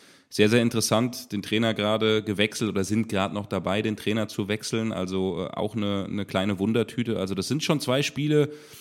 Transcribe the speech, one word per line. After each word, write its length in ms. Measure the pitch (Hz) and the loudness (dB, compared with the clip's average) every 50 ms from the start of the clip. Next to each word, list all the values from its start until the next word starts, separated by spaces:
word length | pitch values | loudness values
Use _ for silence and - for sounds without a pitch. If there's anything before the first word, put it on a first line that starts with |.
| - - - - _ _ | -20 -20 -20 -20 _ _
sehr, 200 | - - 104 107 | 4 6 6 8
sehr 120 | 113 120 | 8 6
interessant, 680 | 117 117 - 113 107 - 110 110 120 123 120 - - - | 4 4 2 0 0 2 2 2 2 0 -2 -6 -12 -6
den 100 | - 101 | -6 -6
Trainer 320 | 92 - 107 110 117 113 107 | -4 0 0 2 2 2 0
gerade 480 | 101 104 104 110 107 110 110 110 110 | 0 0 0 2 2 2 2 2 2
gewechselt 480 | 104 98 101 90 104 107 - - 120 104 | 0 -2 0 2 2 0 2 0 -2 0
oder 140 | 92 98 95 | 0 0 0
sind 240 | 92 107 110 110 - | 0 0 0 0 0
gerade 260 | 107 95 95 101 - | 0 0 0 0 -2
noch 120 | 101 104 | -4 -6
dabei, 360 | - 107 95 82 90 95 104 | -4 -4 -4 -2 0 -2 0
den 140 | 107 113 107 | 0 -2 -2
Trainer 320 | - - 101 107 110 107 101 | -2 -2 -2 0 0 -2 -4
zu 220 | - - 104 95 | -4 -6 -2 -2
wechseln. 420 | 104 110 - - - 113 113 113 | -2 -4 -4 -4 -4 -2 -2 -2
Also, 540 | 104 90 92 92 95 95 92 95 87 82 92 | -2 -4 -4 -2 -2 -2 0 0 -2 -2 -6
äh, 100 | - - | -6 -4
auch 220 | - 95 107 - 113 | -4 -6 -4 -4 -2
eine, 300 | 104 101 101 98 92 - | -2 -2 -2 -2 -4 -4
eine 160 | - 104 98 | -4 -6 -6
kleine 340 | - - 95 95 104 101 87 | -2 -2 0 0 0 0 0
Wundertüte. 580 | 98 107 113 120 110 - - - 117 117 110 90 | 0 0 2 2 0 0 -2 -6 -4 -2 -2 -4
Also 180 | 95 95 95 | -2 -4 -2
das 120 | 92 92 - | -4 -2 -2
sind 160 | 127 156 - | -2 -2 0
schon 160 | - 165 139 | 0 0 0
zwei 240 | - 135 127 139 147 | 0 0 0 0 0
Spiele, 460 | - - 135 147 151 151 151 147 147 151 - - - - - | -2 -2 -2 -2 2 4 4 4 2 -2 -12 -18 -20 -20 -20